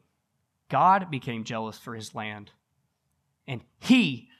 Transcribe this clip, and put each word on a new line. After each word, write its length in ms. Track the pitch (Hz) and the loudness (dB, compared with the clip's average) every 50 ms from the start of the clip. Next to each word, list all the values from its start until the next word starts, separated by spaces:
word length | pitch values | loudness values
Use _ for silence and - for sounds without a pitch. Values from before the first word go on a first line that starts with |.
| _ _ _ _ _ _ _ _ _ _ _ _ _ - | _ _ _ _ _ _ _ _ _ _ _ _ _ -4
God 420 | 139 135 156 180 190 202 185 180 | 0 4 6 6 6 4 2 -2
became 320 | 151 131 - 135 117 113 110 | -6 -6 -6 -6 -6 -6 -6
jealous 340 | - 123 113 110 110 107 | -6 -6 -6 -6 -6 -10
for 200 | - - 131 113 | -12 -14 -14 -12
his 180 | 113 107 104 - | -12 -12 -12 -10
land, 380 | 117 107 107 104 104 104 - _ _ _ _ _ _ _ _ _ _ _ _ _ _ _ _ _ _ _ - | -10 -8 -8 -10 -12 -14 -18 _ _ _ _ _ _ _ _ _ _ _ _ _ _ _ _ _ _ _ -10
and 140 | 131 113 - _ _ _ | -10 -10 -10 _ _ _
he 480 | - - 254 254 220 156 131 117 - _ _ _ | 2 4 6 6 6 4 0 -4 -10 _ _ _